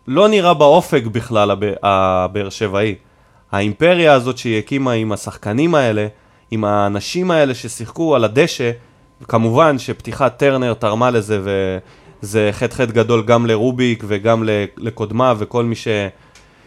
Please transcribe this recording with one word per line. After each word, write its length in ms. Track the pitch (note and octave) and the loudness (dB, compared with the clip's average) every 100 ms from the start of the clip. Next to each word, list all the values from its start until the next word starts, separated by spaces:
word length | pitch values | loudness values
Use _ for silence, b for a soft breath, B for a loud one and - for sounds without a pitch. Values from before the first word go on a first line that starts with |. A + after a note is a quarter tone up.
| - | -2
לא 200 | D3 G#3+ | 2 4
נראה 260 | G#3 F3 | 4 2
באופק 500 | D3+ C#3+ E3+ - D3 | 4 6 6 4 -2
בכלל, 480 | A2+ A2+ - A2 G#2 | -2 -6 -2 0 2
הב-, 220 | G2 G#2 F#2 | 0 -4 -2
הבאר 680 | G2+ F#2+ F#2+ F#2 F#2 G#2 G2 | 0 2 2 0 -2 -4 -8
שבעי. 460 | - G#2+ G2 G#2+ F#2 b b b b b | -6 -4 -2 -2 -4 b b b b b
האימפריה 640 | G2 G#2 G2+ E3 F3 D#3 | -4 -4 0 2 4 4
הזאת 240 | C3+ B2 A#2+ | 4 2 -4
שהיא 220 | A#2+ A2 | -4 -4
הקימה 320 | G#2 C#3 C3 | -2 -4 -2
עם 200 | A2+ A2 | -2 -2
השחקנים 640 | G2+ G#2+ - G#2 A#2 E3 D#3 | -6 -8 -10 -4 0 2 2
האלה, 320 | A#2+ G#2+ G#2+ b b b b | 2 0 -4 b b b b
עם 120 | A2 G#2 | -4 0
האנשים 680 | G#2 G2+ G2+ - F3 F3+ | 0 0 -2 -6 -4 0
האלה 240 | D#3+ C#3 A#2 | 2 2 -2
ששיחקו 600 | A#2 - A2 - E3 C3+ | -10 -12 -12 -4 0 2
על 80 | |
הדשא, 480 | A2 A#2+ E3 - A#2+ A#2+ b b b _ - | 2 2 0 0 -4 -6 b b b _ -4
כמובן 520 | A2+ A2+ B2 D#3+ C3 | 0 2 4 4 2
שפתיחת 580 | - - - A2 B2+ - | -4 -10 -10 -2 -2 2
טרנר 360 | C#3+ C3+ B2 | 0 2 -2
תרמה 360 | A2 A2 A2 B2 | -2 -2 0 2
לזה, 300 | A#2 G2+ G#2 G2 G2 F#2+ F#2 B B B B | 0 0 -4 -2 -2 -2 -6 B B B B
וזה 280 | G2+ A2 G#2 | -4 0 0
חטא 220 | G2+ A#2+ - | 0 -4 -2
חטא 160 | A#2+ | -2
גדול 320 | A2+ A2+ A#2 | 0 2 0
גם 220 | G#2+ A#2 A#2 | 2 2 2
לרוביק 580 | G#2+ B2+ B2 B2 A2+ G#2 | 0 0 0 0 -2 -4
וגם 360 | G#2 A2 A2+ | -2 0 0
ל-, 60 | A2 G#2 G2 - | 0 -2 -2 -6
לקודמה 560 | A2 - G#2 A2+ C3 G#2+ | -10 -8 -6 0 0 0
וכל 260 | G2+ A#2+ | -2 -4
מי 120 | A#2 A2 | -4 -4
ש-, 120 | A#2 G#2 G2 B B B B B | -4 -4 -4 B B B B B